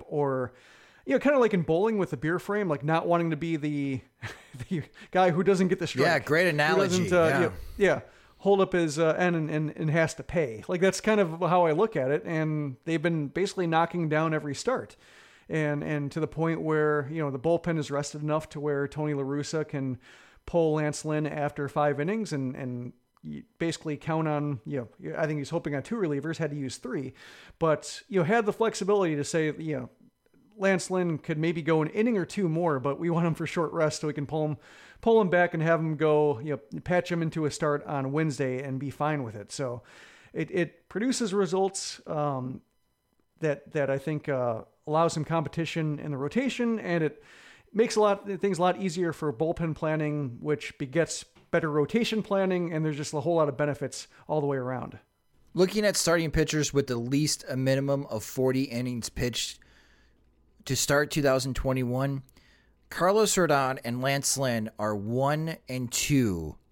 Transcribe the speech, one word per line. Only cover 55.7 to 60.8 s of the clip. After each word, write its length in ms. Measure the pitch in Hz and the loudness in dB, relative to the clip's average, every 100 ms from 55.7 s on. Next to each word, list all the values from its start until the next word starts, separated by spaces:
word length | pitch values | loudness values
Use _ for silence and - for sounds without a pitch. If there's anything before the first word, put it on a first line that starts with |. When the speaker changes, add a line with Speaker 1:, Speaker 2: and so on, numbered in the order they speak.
| 208 208 | 4 2
Speaker 2:
at 100 | - | 2
starting 360 | 190 170 160 | 2 2 2
pitchers 420 | 160 147 156 143 | 2 2 2 0
with 180 | 139 135 | 0 0
at 60 | 120 | -2
least 480 | 120 139 151 - - | 0 0 0 -2 -4
a 80 | 131 | -2
minimum 500 | 131 135 139 139 143 | 2 2 2 -2 -2
of 160 | 110 - | -8 -6
forty 380 | - 131 131 | 0 2 2
innings 440 | 135 120 127 123 - | 0 -2 -4 -6 -8
pitched 540 | - 123 117 - - - _ _ _ _ _ _ _ _ _ - | -4 -4 -2 -6 -10 -20 _ _ _ _ _ _ _ _ _ -6
to 100 | |
start 360 | 127 | -2